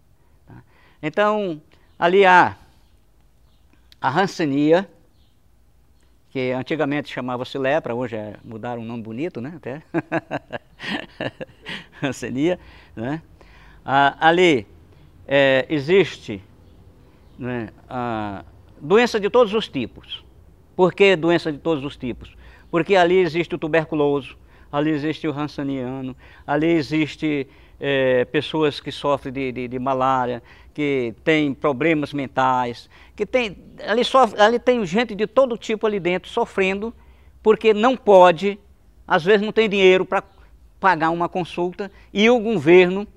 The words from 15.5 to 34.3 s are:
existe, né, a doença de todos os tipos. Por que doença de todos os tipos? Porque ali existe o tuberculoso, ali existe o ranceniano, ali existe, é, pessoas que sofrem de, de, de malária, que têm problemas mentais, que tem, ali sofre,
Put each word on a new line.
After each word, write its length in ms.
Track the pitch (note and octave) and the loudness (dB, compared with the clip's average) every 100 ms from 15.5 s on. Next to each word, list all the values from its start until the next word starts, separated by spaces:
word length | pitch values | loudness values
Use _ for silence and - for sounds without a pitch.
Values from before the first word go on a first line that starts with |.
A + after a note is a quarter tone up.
| C3+ - | 2 0
existe, 720 | D#3 C#3 G3 D3+ - - G2+ - _ - - - - - _ _ - | -4 2 2 2 -4 -12 -12 -14 _ -20 -20 -20 -20 -20 _ _ -14
né, 300 | B2 B2 A2 - - | -10 -8 -10 -14 -14
a 560 | B2+ A#2+ A2 G#2 G2 - - - - | -10 -6 -6 -8 -10 -16 -20 -20 -18
doença 400 | D3 G#3 A#3+ G#3+ | 0 2 2 0
de 100 | G3 | 0
todos 240 | A#3+ A3+ | 2 2
os 140 | A3 - | 0 -6
tipos. 560 | - A2 - - - - - - - _ | -6 -8 -10 -18 -20 -20 -20 -20 -20 _
Por 180 | - F3+ | 0 0
que 220 | - G3 | 4 4
doença 380 | F3+ E3 E3+ E3 | 4 2 0 -2
de 60 | C#3+ | -6
todos 260 | E3 D#3 | -4 -4
os 120 | C#3 - | -6 -10
tipos? 400 | B2+ A2 - - - - - | -10 -10 -14 -20 -20 -20 -6
Porque 280 | E3+ D#3+ F#3+ | -4 2 4
ali 220 | E3+ F#3 | 4 4
existe 360 | F3 D#3+ D#3+ | 2 -2 -4
o 40 | E3+ | -6
tuberculoso, 800 | D#3+ D#3+ D3+ D#3 D3 C#3+ B2+ - - _ - | -2 -2 0 0 0 0 -6 -16 -20 _ -8
ali 180 | C#3+ D3+ | -4 -2
existe 380 | D#3 D3+ D3 D#3+ | -2 -4 -4 -6
o 20 | |
ranceniano, 840 | C#3 D3 - C#3 C3+ B2 C3 C3 B2+ - - | -6 -8 -6 -6 -6 -6 -8 -10 -12 -20 -18
ali 220 | - C#3+ D#3+ | -4 0 2
existe, 800 | E3 B2 D#3 D3 - D#3 D3 C3 - - - | 0 0 -2 -4 -4 -4 -4 -6 -14 -20 -10
é, 460 | C#3 C#3 C3 B2+ | -4 0 2 2
pessoas 560 | B2 D#3 - D#3 D3+ - | 0 -4 -4 -2 -2 -2
que 100 | - | -10
sofrem 420 | - D3 C#3 C#3+ | -6 -2 -2 -4
de, 200 | C3 C3 | -8 -8
de, 160 | B2 B2 | -8 -8
de 100 | B2+ | -6
malária, 640 | B2+ C3 C3 C3 B2 B2 - - - | -4 -2 0 0 -2 -6 -12 -20 -16
que 400 | - D3 C3+ A#2 G#2 | -6 -2 -2 -4 -4
têm 320 | - D#3 D3 | -2 0 0
problemas 580 | B2+ D#3 B2+ D#3 D#3 C#3+ | -2 -2 0 0 0 -2
mentais, 800 | D3 C3 - C3 B2+ B2 A#2 - - - | -8 -6 0 0 0 -2 -8 -16 -20 -20
que 100 | - | -10
tem, 320 | G#3 B3+ A3+ D#3+ - - - | -4 -2 -2 -8 -20 -14 -4
ali 180 | A3 | -2
sofre, 360 | A#3+ C4+ A#3+ | 2 4 4